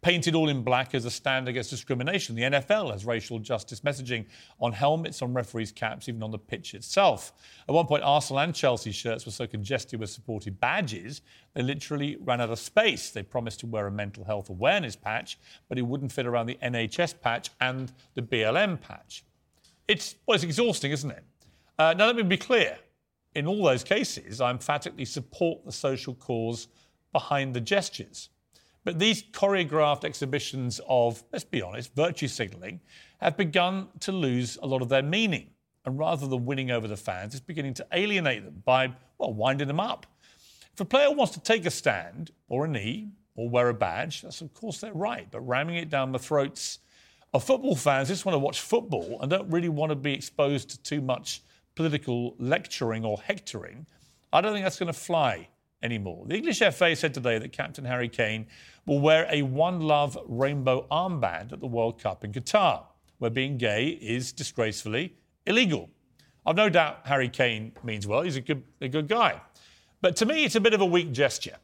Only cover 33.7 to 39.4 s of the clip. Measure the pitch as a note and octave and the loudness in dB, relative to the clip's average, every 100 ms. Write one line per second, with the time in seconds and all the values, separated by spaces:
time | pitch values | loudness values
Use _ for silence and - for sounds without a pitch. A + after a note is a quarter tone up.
33.7 | F#3+ F#3+ - - F#3+ D3 B2 B2 - C3+ | -2 -8 -8 -4 0 2 2 -2 -6 -2
34.7 | C3 B2 C3+ C#3+ F#3+ A3 C#3+ - _ _ | -2 2 2 2 2 2 0 -6 _ _
35.7 | _ - C3+ D#3 E3 C#3 C3 A#2+ C#3 C3 | _ -6 -2 0 0 0 -2 0 -2 0
36.7 | A#2+ A2 G#2 - F2+ G#2 C3 - D#3+ C#3 | -2 -2 -6 -6 -6 -8 -12 -10 -6 -6
37.7 | A#2+ - E3+ G#3 G3+ D#3 A#2 G2 - - | -6 -4 -2 0 2 0 -2 -6 -6 2
38.7 | B2+ C3 B2+ _ _ - G#2+ | 4 4 -2 _ _ -4 0